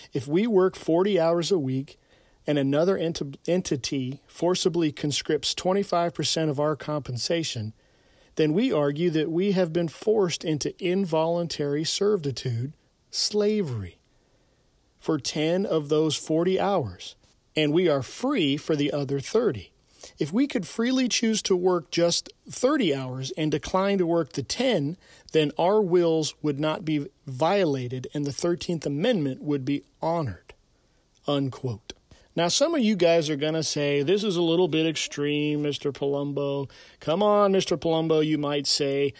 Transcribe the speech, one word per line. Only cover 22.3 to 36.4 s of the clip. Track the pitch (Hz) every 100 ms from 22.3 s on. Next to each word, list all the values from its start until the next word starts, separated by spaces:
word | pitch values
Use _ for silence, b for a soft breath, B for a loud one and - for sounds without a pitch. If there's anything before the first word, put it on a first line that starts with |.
| - -
thirty | - 254 302 190 139
hours | 131 127 131
and | 359 156
decline | 127 - 185 196 196
to | 170
work | 170 156
the | -
ten, | 123 - 254 196 143 180 B B B
then | 160 147 -
our | 170 214
wills | 190 180 170 160 151 -
would | 151 139
not | 156 156 160
be | 151 143 - -
violated | 127 160 202 170 135 123 127 123
and | 147
the | 143
thirteenth | 131 175 175 - 170 151
Amendment | 143 220 214 143 131
would | 147 143 131
be | 143 - _
honored," | 160 170 135 90 - - _ _ _ _ _ _ -
unquote. | 143 135 - 127 104 - - _ b b -
Now, | 170
some | - 294
of | 330
you | 214 202
guys | 170 170 151
are | 147
gonna | 151 160
say, | 147 151 143 143
"This | 143 202
is | 214 175
a |
little | 170 165 180
bit | 160 160
extreme, | 156 - - 147 147 147 147
Mister | 147 139 147
Palumbo. | 131 139 139 143 143